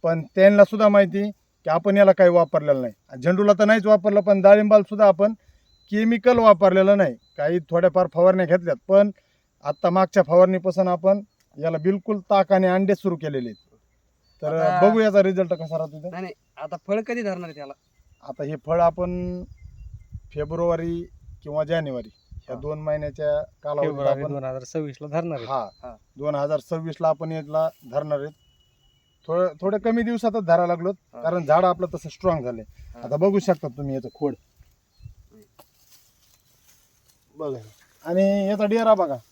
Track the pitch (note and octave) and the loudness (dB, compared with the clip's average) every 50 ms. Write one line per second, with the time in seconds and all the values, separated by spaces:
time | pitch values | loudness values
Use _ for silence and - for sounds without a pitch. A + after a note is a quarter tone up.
0 | - E3 E3 E3 D3+ - _ F#3+ F#3+ G3 G#3 G3+ G3+ - - G#3 A3 G#3 G#3 G3+ | -2 -2 -4 -4 -6 -6 _ 6 6 6 8 8 6 6 6 2 2 4 6 4
1 | G3+ F3+ D#3+ G3 G3+ G#3+ G3 _ _ _ _ _ _ D#3+ D#3 E3+ E3+ G3+ G3 G3+ | 2 2 0 -4 -4 -4 -8 _ _ _ _ _ _ -4 -4 -2 0 0 4 4
2 | G3+ G3 F3+ - F#3+ F3 F3 F3 E3 D3 - D#3+ D3 D3 C#3+ C3+ B2+ A#2 G#2+ _ | 4 4 6 4 4 4 6 4 2 2 -2 -4 0 0 0 0 0 -8 -10 _
3 | _ _ C#3+ C3 A#2+ E3 F#3 F#3 G3+ G#3 G3+ F3 G#3 G#3 A3 A3+ F3+ G#3+ G#3+ G#3 | _ _ -18 -6 -2 -2 0 2 2 2 4 4 4 2 2 2 4 2 2 2
4 | F3 G#3 G3+ G#3 G3 G3 G3+ G3 F#3 G3 G3+ G#3+ G#3+ G#3 A3 G#3 G3 - G#3+ G3+ | 2 0 0 0 2 2 2 4 8 8 8 8 6 4 4 4 4 2 0 4
5 | G#3+ G3+ F#3+ D#3+ G3 G#3+ A3+ _ _ _ _ _ _ _ _ _ _ _ G#3 G#3 | 4 4 4 4 2 0 -2 _ _ _ _ _ _ _ _ _ _ _ -4 -2
6 | A3 A3+ A#3 A3+ F#3+ B3 B3 A#3 A3+ A3 G3+ E3 G3 F#3+ F#3 F#3+ F#3+ G3 G3+ G3+ | 0 0 0 2 2 2 2 6 6 6 6 6 6 4 4 4 4 4 4 4
7 | F#3+ D3 A#2+ - _ _ _ - C#3+ D3+ E3+ F3+ D#3 _ D#3+ E3+ F3+ F3+ D#3 F#3 | 2 0 0 -8 _ _ _ -4 -2 -2 -2 -2 -4 _ -2 2 2 2 2 2
8 | F3+ E3+ _ E3 F3 F#3 F#3 F#3+ F#3 D#3 E3+ F3+ F3 E3+ C#3+ A#2+ _ - F#3+ G3 | 0 0 _ 4 4 4 4 4 2 0 0 0 0 -2 -6 -6 _ 2 4 4
9 | G#3 G#3 F#3+ _ _ _ _ _ _ _ _ _ _ D3 D3 _ - F3+ F3 F#3+ | 4 4 0 _ _ _ _ _ _ _ _ _ _ -10 -8 _ -2 0 2 2
10 | F#3+ F3 - G3 F3+ D3 D#3+ F3+ F#3 F#3 F#3+ F#3 E3+ F#3 E3+ F#3 F#3+ F#3 F3 E3+ | 0 2 2 0 2 4 6 6 6 6 4 -2 -2 -4 -2 0 0 0 -2 0
11 | E3 F#3+ G3 G#3 G#3 _ _ _ _ _ _ C#3+ D3 E3 E3 D#3 D3+ F#3 G3 G3+ | 2 0 0 0 -2 _ _ _ _ _ _ -6 -6 -4 -4 -2 -2 -2 -2 -2
12 | - - G#3+ G3+ F3+ _ G#3 G3 F#3+ _ G3 F#3 F#3+ F#3 F3+ F#3+ G3 F#3+ G3+ - | -4 -6 -8 -8 -4 _ 2 2 2 _ 2 2 2 2 2 0 0 0 -2 -2
13 | - G3 E3+ D#3 D3 D#3 D3 C3+ B2 A#2 G#2 _ _ _ _ _ _ _ _ _ | -2 -6 -6 -4 -8 -8 -8 -6 -8 -10 -14 _ _ _ _ _ _ _ _ _
14 | _ _ _ _ _ _ _ _ - D3+ D#3 D#3+ D#3+ D#3 F3+ F3+ F3+ G3+ A3 A3+ | _ _ _ _ _ _ _ _ -8 -6 -4 -2 -2 0 2 4 4 4 4 4
15 | A3 G#3+ F#3+ G3+ F#3+ F#3+ F#3+ F3+ F#3+ E3+ F#3 D#3+ E3 D#3 D#3+ D#3+ D#3+ D3+ D3 D#3 | 0 2 2 2 2 2 0 -2 -4 -4 -4 -8 -8 -10 -8 -8 -8 -10 -12 -16
16 | D3+ F3+ F3 F3 F#3 F3+ D3+ _ _ _ _ - C#3+ D#3 F3 E3+ _ - G3+ A3 | -16 -14 -12 -12 -14 -14 -16 _ _ _ _ -18 -16 -14 -14 -16 _ -6 -6 -6
17 | A3+ A3+ A#3+ A#3+ A3+ G3+ F#3 F3+ F3 E3 D3+ D3 C#3+ C3+ C#3 _ _ _ _ _ | -4 -6 -8 -6 -6 -8 -8 -8 -12 -16 -16 -16 -16 -18 -18 _ _ _ _ _
18 | _ _ _ _ _ C#3+ C3 _ D3 C#3 D#3 C#3+ _ D3+ E3 E3+ E3+ E3+ D#3+ F3+ | _ _ _ _ _ -18 -12 _ -8 -10 -10 -12 _ -4 0 2 2 0 0 -2
19 | F3+ F3+ F3+ F3+ F3+ F3+ F3+ F3+ F3+ - - _ - - - - - - - - | -8 -6 -6 -8 -8 -8 -10 -10 -14 -16 -20 _ -20 -20 -20 -20 -20 -20 -20 -20
20 | - _ - - _ - - D3 D3 D3 D#3+ E3 E3+ E3+ E3+ E3 E3 E3+ E3+ E3+ | -20 _ -20 -20 _ -16 -10 -10 -10 -8 -6 -4 -2 -2 -2 -2 -4 -6 -8 -8
21 | F3 - _ - - - - - _ D3+ D3 D3+ D#3 D3 E3 E3 D#3+ C#3+ C3 B2 | -10 -14 _ -20 -20 -20 -20 -20 _ -8 -6 -6 -4 -2 -4 -4 -4 -6 -8 -10
22 | A2+ - _ _ _ _ - - _ - C3 B2 C3 D3 D3+ D3+ D#3 D#3 D3+ D3+ | -12 -14 _ _ _ _ -20 -20 _ -14 -14 -12 -10 -10 -10 -8 -6 -6 -6 -6
23 | D3+ D3 C#3+ - D3+ D3 D3 D3+ D3+ - _ _ _ D3 D3 D3 D3+ D#3 C#3+ C#3 | -6 -10 -10 -6 -4 -4 -4 -4 -6 -8 _ _ _ -8 -4 -4 -4 -4 -4 -4
24 | C#3 C3+ C3+ C3+ C#3+ D3+ C#3+ C#3 C3 C3 C3 C3 B2+ - - D#3+ D#3 D3 C3+ - | -2 -2 -2 -2 -4 -8 -8 -8 -8 -10 -10 -10 -14 -10 -10 -10 -10 -10 -12 -14
25 | D3 D3+ C#3+ E3 E3+ E3+ D#3 C3+ A#2 A2+ C#3 C3 A2+ G2 _ _ - B2+ A#2 _ | -16 -8 -8 -6 -6 -6 -8 -10 -8 -6 -6 -6 -6 -8 _ _ -20 -20 -20 _
26 | _ _ _ C3 C#3 D3 D3 C#3+ C#3+ D3 D#3 D3+ - _ F3 E3 E3 E3 D3 - | _ _ _ -10 -8 -6 -4 -4 -4 -4 -4 -6 -6 _ -10 -8 -8 -10 -10 -4
27 | E3+ D#3+ D#3 D3 E3 D#3+ D#3+ D#3+ D3+ C#3+ D3+ D#3 D#3+ D#3+ - _ _ B2+ A#2 C#3+ | -2 -2 -2 -2 -6 -10 -10 -10 -12 -6 -4 -4 -4 -4 -6 _ _ -8 -8 -8
28 | D3+ D#3 D3+ C#3+ C#3 D3+ D3+ _ _ _ _ _ _ _ _ _ _ _ _ _ | -6 -4 -6 -6 -6 -10 -14 _ _ _ _ _ _ _ _ _ _ _ _ _
29 | _ _ _ _ _ - D#3+ F3 F#3 F3+ D3+ D#3 F#3 G3 G#3 G#3+ F#3+ A3+ A3+ A#3 | _ _ _ _ _ -6 -2 -2 -2 -2 -4 -6 -6 -4 -4 -2 -2 -2 -2 -2
30 | A#3 A3 A#3+ A3 - A#3 G3 A3+ G3 E3 E3+ E3+ F3 F3 F3 E3 E3+ F#3 G3+ _ | -2 -4 -4 -4 -4 -4 -4 -4 0 2 2 2 2 0 -2 -4 -4 -6 -6 _
31 | _ _ _ A#2+ A#2+ D#3+ E3+ F#3 E3 C#3 D3+ E3 F#3 F3+ F3 E3 F3+ E3+ D#3+ E3 | _ _ _ -8 -6 -4 -4 -4 0 2 2 4 4 2 0 -2 -6 -8 -8 -12
32 | - D#3 - - - F#3 E3 D#3 B2 B2 A#2+ A2+ G#2+ - - _ - - - A#2+ | -14 -14 -18 -6 -4 -2 -2 -2 -6 -8 -10 -10 -14 -18 -20 _ -20 -20 -20 -18
33 | A#2+ A#2+ C#3+ D3+ E3+ G3+ G3 G3+ - G3 F3+ D3+ - D3 A#2+ C#3 C#3+ C#3 C3+ C3+ | -10 -8 -4 0 0 2 0 0 0 0 -2 -2 -4 -12 -10 -10 -8 -8 -8 -8
34 | B2 B2+ _ - D3+ C#3+ A#2+ _ _ _ _ _ - _ _ _ _ _ _ _ | -8 -12 _ -6 -6 -6 -6 _ _ _ _ _ -20 _ _ _ _ _ _ _
35 | - - - _ _ _ _ A3 G#3 _ _ _ - _ _ _ _ _ _ _ | -20 -20 -20 _ _ _ _ -20 _ _ _ _ -20 _ _ _ _ _ _ _
36 | _ _ _ _ _ _ _ _ _ _ _ _ _ _ _ _ _ _ _ _ | _ _ _ _ _ _ _ _ _ _ _ _ _ _ _ _ _ _ _ _
37 | _ _ _ _ _ _ _ D3+ D#3 D3 C3 A#2 A2 G#2+ _ _ _ _ _ _ | _ _ _ _ _ _ _ -12 -10 -10 -10 -10 -12 -20 _ _ _ _ _ _
38 | _ D#3 F3 F#3 G3 G3 G3+ G3+ G3 F#3+ G#3 G3 G#3 G#3 G#3+ A#3 A3+ A3 A3 F#3+ | _ -4 0 0 2 2 0 0 -2 -4 -2 -2 -2 -2 0 0 2 2 2 2
39 | F3+ D3+ C#3 A#2+ - _ | 2 -4 -4 -10 -10 _